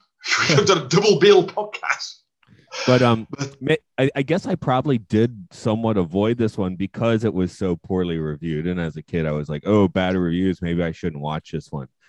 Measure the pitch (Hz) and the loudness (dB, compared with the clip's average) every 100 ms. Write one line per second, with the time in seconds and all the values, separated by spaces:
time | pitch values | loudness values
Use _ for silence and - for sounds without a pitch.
0 | _ _ - - - 170 196 180 127 180 | _ _ -4 -2 2 2 4 2 2 2
1 | 214 165 208 190 175 - 208 - - - | 4 6 8 6 4 -4 -10 -8 -6 -6
2 | - - _ _ _ _ _ - - 127 | -8 -18 _ _ _ _ _ -6 2 4
3 | 123 113 107 - 131 - 135 156 - - | 4 2 -2 -10 -10 -6 -2 -2 -4 -2
4 | 135 139 135 175 - 185 - 127 147 120 | -2 -2 -2 -2 -2 -4 0 0 0 -2
5 | 104 107 120 110 87 - - 110 113 104 | 0 2 2 0 -18 -8 -4 -2 0 0
6 | 85 95 107 120 110 - 92 90 95 - | 0 0 0 0 -2 -2 -4 -4 -8 -2
7 | 117 113 107 92 90 - 95 87 - 95 | 0 0 0 -2 -2 -2 -4 -4 -2 -2
8 | 87 82 78 76 82 76 85 90 82 76 | -2 -4 -6 -6 -6 -4 -4 -4 -6 -8
9 | - 87 78 76 73 73 92 107 95 92 | -8 -4 -2 -4 -6 -6 0 4 4 2
10 | 92 92 87 85 95 85 85 85 82 78 | 0 0 0 0 0 -2 -2 -2 -2 -4
11 | 90 73 73 78 - 78 - 73 65 _ | -8 -6 -6 -8 -8 -10 -10 -12 -12 _